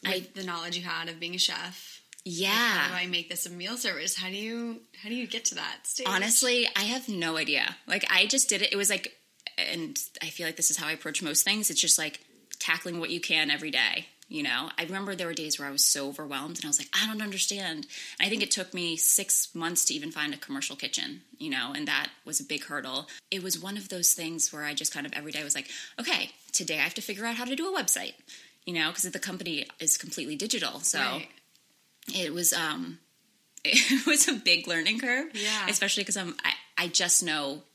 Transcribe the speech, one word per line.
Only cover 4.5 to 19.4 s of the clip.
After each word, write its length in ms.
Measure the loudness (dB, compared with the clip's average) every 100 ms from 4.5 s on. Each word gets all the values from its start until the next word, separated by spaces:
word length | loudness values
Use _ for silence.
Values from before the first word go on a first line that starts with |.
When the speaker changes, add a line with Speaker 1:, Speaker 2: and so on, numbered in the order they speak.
| -4 -6 -8 -14 -16
Speaker 1:
how 80 | -8
do 60 |
you 140 | -6 -4
get 160 | -2 -2
to 80 | -2
that 300 | -6 -6 -6
stage? 200 | -2 0
Speaker 2:
Honestly, 600 | 2 4 4 6 4 4
I 80 | 2
have 260 | 0 -2 -2
no 280 | -2 0 0
idea. 400 | 0 2 0 -4 -2
Like, 180 | 0 4
I 160 | 6 6
just 220 | 4 4
did 120 | 4
it. 100 | 2
It 40 | 2
was 140 | 2
like, 260 | 2 -2 -14 _ _ -12 -4
and 400 | -2 -2 -4 -4 -8 -8
I 60 | -8
feel 160 | -4 -6
like 100 | 2
this 140 | 2
is 60 | 2
how 120 | -2
I 40 |
approach 300 | -2 -2 -2
most 220 | 0 2
things. 260 | 4 4 2
It's 100 | 2
just, 180 | 6 6
like, 220 | 4 -6 -18 -20 _ -6
tackling 400 | 2 2 0 -4
what 120 | -2
you 100 | -2
can 300 | 2 2 4
every 200 | 2 0
day. 360 | 2 2 0 -6 _ -12
You 160 | -4
know, 260 | -2 -2 -2 -6
I 60 |
remember 300 | -4 -4 -6
there 120 | -4 -4
were 80 |
days 240 | -4 -2 -4
where 100 | -2
I 40 |
was 120 | 2
so 240 | 4 4 0
overwhelmed 480 | -6 -6 -6 -6 -8
and 80 |
I 40 | 0
was 100 | 0
like, 100 | 2
"I 120 | 0 2
don't 140 | 0
understand." 680 | -4 0 0 0 -4 -6 -10 -12 -12 -2
And 80 | 0
I 40 |
think 120 | 2
it 80 | 0
took 220 | 0 -2
me 240 | -4 -4 2
six 580 | 4 4 4 0